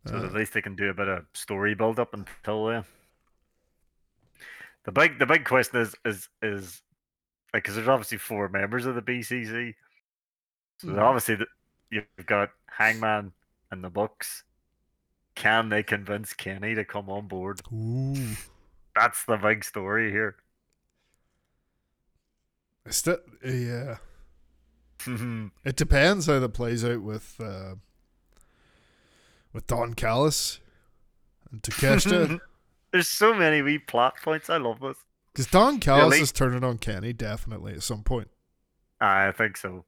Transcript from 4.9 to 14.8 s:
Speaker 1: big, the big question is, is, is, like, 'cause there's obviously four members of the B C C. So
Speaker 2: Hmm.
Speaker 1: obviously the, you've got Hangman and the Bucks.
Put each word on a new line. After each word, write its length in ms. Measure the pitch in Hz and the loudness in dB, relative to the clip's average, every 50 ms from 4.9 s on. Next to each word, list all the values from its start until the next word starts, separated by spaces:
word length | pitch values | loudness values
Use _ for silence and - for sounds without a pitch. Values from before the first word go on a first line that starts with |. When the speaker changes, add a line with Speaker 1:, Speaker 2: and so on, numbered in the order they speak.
Speaker 1:
big, 260 | 95 135 156 165 143 - | 4 4 4 4 4 2
the 80 | 135 | 2
big 180 | 120 156 165 131 | 4 4 2 4
question 360 | - 127 131 113 - - 123 | 4 4 4 2 2 0 0
is, 140 | 117 104 - - _ | 0 0 -4 -4 _
is, 240 | 117 104 92 - - _ _ | -4 -4 -4 -10 -18 _ _
is, 400 | 110 107 101 101 95 87 - - _ _ _ _ _ _ _ _ _ _ _ _ _ _ | -6 -4 -4 -6 -10 -14 -18 -20 _ _ _ _ _ _ _ _ _ _ _ _ _ _
like, 120 | - 110 - | -4 -2 -2
'cause 100 | - 101 | -2 -6
there's 140 | 113 110 123 | 0 2 4
obviously 300 | 135 123 104 - 113 101 | 2 2 2 -6 -8 -10
four 300 | - - 117 101 101 92 | -8 -6 -4 -4 -2 -2
members 380 | 92 98 98 101 113 127 120 | -2 -2 -2 -2 -2 -4 -4
of 80 | 131 123 | -4 -4
the 80 | 120 | -4
B 200 | 104 123 123 123 | -4 -4 -6 -6
C 220 | 117 - 123 127 117 | -4 -6 -6 -6 -6
C. 300 | 107 110 117 120 117 110 _ _ _ _ _ _ _ _ _ _ _ _ _ _ _ _ _ _ _ _ _ | -6 -6 -8 -8 -8 -12 _ _ _ _ _ _ _ _ _ _ _ _ _ _ _ _ _ _ _ _ _
So 100 | - 90 | -10 -6
Speaker 2:
Hmm. 100 | 95 101 | 0 4
Speaker 1:
obviously 360 | 107 127 131 120 - - 110 | 4 4 4 4 0 -2 -2
the, 120 | 98 110 - _ _ _ _ _ _ _ _ | -2 -4 -8 _ _ _ _ _ _ _ _
you've 160 | 113 107 - _ _ - 92 | -10 -10 -10 _ _ -18 -2
got 240 | - 110 101 101 101 _ _ _ - | 0 0 0 0 -2 _ _ _ -18
Hangman 600 | - - 110 110 113 113 110 110 107 107 101 95 _ _ _ _ _ _ _ _ | -2 0 2 2 2 0 0 0 0 0 -2 -8 _ _ _ _ _ _ _ _
and 140 | 98 92 92 | -14 -12 -12
the 60 | 90 | -6
Bucks. 540 | 87 101 104 107 _ _ - - - - _ _ _ _ _ _ _ _ | -2 -2 -2 -2 _ _ -14 -14 -14 -14 _ _ _ _ _ _ _ _